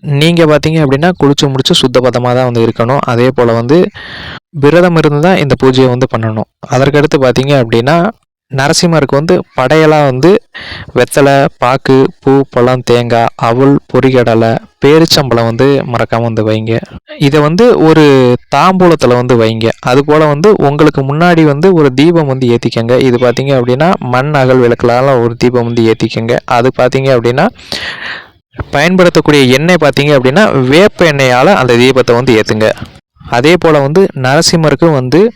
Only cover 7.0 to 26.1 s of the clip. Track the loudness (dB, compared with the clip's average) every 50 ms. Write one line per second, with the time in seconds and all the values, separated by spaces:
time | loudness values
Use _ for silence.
7 | 0 0 0 0 0 0 0 0 0 0 0 0 0 0 -2 -2 0 0 0 0
8 | 0 -2 -6 _ _ _ _ _ _ _ -6 -4 -2 -2 -2 0 0 0 0 0
9 | 0 0 0 -2 0 0 -2 -2 -2 _ _ -4 -2 0 2 2 2 2 2 2
10 | 0 0 -2 0 2 2 2 0 _ _ _ -20 -18 -16 -16 -18 -18 -8 -2 -2
11 | -2 0 0 0 2 2 2 2 0 -2 -4 _ -2 -2 -2 -2 _ 0 2 2
12 | 2 0 -4 _ _ 0 0 0 0 _ -2 0 0 0 0 -2 0 0 0 0
13 | 0 0 0 0 0 -2 -4 -4 -2 -2 0 2 2 2 2 0 _ _ -4 0
14 | 0 2 0 0 0 2 0 0 0 0 -2 -4 -6 -12 _ _ 2 2 4 4
15 | 2 2 0 -2 -2 -2 -2 -2 0 -2 -2 0 0 0 0 0 -2 -4 -4 -4
16 | -4 -2 -2 -4 -2 -2 -4 -2 -2 -2 -2 -4 -2 -4 -4 -4 -4 -8 -20 -20
17 | _ _ -8 -2 -2 0 0 2 0 0 2 2 2 2 2 0 0 0 2 2
18 | 4 4 4 4 2 2 0 -2 _ _ -2 0 0 0 2 2 2 2 2 2
19 | 0 0 0 0 0 0 0 0 2 0 -2 -2 -4 -4 -4 -4 -4 -2 0 0
20 | 0 2 0 2 2 0 0 0 2 2 2 2 0 -2 0 2 0 0 0 -2
21 | -4 -4 -2 0 2 2 2 4 2 2 0 2 0 2 2 2 2 0 2 2
22 | 0 2 2 0 0 -2 -2 -2 0 0 0 0 -2 -2 -4 -4 -2 0 0 0
23 | 2 0 0 0 0 0 -2 -2 -2 -2 -2 -2 0 -2 -2 0 0 0 0 -2
24 | -4 -4 -4 -2 -2 -2 -2 0 2 2 2 2 2 0 0 0 0 0 0 0
25 | 0 0 0 0 0 -2 -2 -2 -2 0 0 0 -2 -2 -2 0 0 0 0 0
26 | -2 -6